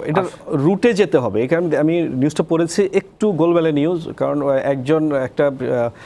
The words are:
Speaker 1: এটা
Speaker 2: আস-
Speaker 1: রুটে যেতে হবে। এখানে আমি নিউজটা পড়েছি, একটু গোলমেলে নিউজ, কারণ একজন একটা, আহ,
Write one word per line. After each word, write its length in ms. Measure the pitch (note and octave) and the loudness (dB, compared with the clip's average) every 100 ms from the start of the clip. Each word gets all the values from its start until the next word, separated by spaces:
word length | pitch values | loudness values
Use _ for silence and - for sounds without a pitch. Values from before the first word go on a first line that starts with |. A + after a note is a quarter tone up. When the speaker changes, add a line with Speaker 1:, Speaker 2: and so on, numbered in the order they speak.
Speaker 1:
এটা 160 | G2+ D#3+ | -4 -2
Speaker 2:
আস- 360 | F3+ - - E3 | -4 -8 -6 0
Speaker 1:
রুটে 380 | C#3+ G3 A#3+ | 2 2 2
যেতে 240 | G3+ F#3+ D#3 | 2 2 2
হবে। 260 | A#2+ G2+ | 0 -2
এখানে 320 | B2+ E3 F3 D3+ | 0 0 0 0
আমি 260 | D3+ E3+ | 2 0
নিউজটা 400 | E3 C3 C#3 D3 | -2 0 -2 0
পড়েছি, 460 | E3 D#3+ E3 - G3 | 0 0 0 0 0
একটু 400 | G3 - - G#3+ | 0 -4 -2 -2
গোলমেলে 400 | E3+ E3 E3+ D#3+ | 2 2 2 2
নিউজ, 360 | D3 D3+ F3+ E3 - | 2 0 -2 -6 -4
কারণ 340 | C#3 C#3+ C#3+ | -2 -2 0
একজন 640 | C3+ C3+ C#3 B2+ D#3 D#3 | 0 0 -2 0 0 2
একটা, 340 | C#3 B2+ - C#3+ | -2 -4 0 0
আহ, 80 | C3 B2 B2+ A#2+ - | 0 -4 -2 -2 -4